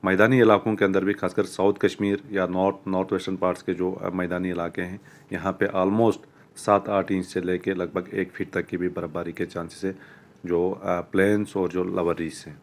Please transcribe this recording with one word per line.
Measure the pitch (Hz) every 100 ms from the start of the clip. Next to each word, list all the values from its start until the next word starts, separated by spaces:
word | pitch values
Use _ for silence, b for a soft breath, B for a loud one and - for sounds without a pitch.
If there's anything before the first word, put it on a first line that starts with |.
मैदानी | 95 92 110 127
इलाकों | 113 101 113 104
के |
अंदर | 98 95
भी, | 92
खासकर | 98 92 -
साउथ | 98 - 98
कश्मीर | 101 98 - 101 101 139
या | 98 90
नॉर्थ, | 92 95 95 -
नॉर्थ | 95 95
वेस्टर्न | 95 92 92
पार्ट्स | 92 87
के | -
जो, | 85 90
अ, | 92 95
मैदानी | 90 90 90 92
इलाके | 87 85 90
हैं, | 90 92 B B B
यहाँ | 90 92
पे | 92 98
almost | 95 95 107 113 95 - b b -
सात | - 101 98
आठ | 98 92
इंच | 95
से | 90 92
लेके | 87 90 92
लगभग | 92 87 95 90
एक | 98 90
फीट | - 95
तक | 95 82
की | 90
भी | 90
बर्फबारी | 87 85 82 87
के | 82 87
चांसेस | - 85 -
है | 95 95 B B B B 87
जो, | 85 90
अ, | 95 95 90
प्लेन्स | 85 95 98 104 104 98
और | 90
जो | 90
लोअर | 90 92 85 82
रीज | 80 - -
हैं। | 73